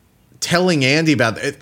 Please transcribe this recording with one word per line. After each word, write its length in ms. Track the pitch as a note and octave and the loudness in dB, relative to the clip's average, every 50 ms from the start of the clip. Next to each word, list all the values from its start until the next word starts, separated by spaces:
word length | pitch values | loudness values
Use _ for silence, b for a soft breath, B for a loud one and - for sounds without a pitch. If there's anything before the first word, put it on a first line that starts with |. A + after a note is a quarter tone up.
| _ _ _ _ _ _ - - | _ _ _ _ _ _ -18 -12
telling 440 | - - - E3+ F3+ F#3 F3 D3 C3+ | -6 -2 0 0 2 2 2 2 2
Andy 280 | B2+ C#3 D#3 E3 D#3+ D3 | 2 2 2 2 2 2
about 260 | A2 A#2+ A2+ G#2 E2 | 2 0 -2 -2 -4
it. 200 | G2 C#3 C#3+ - | -6 -8 -8 -8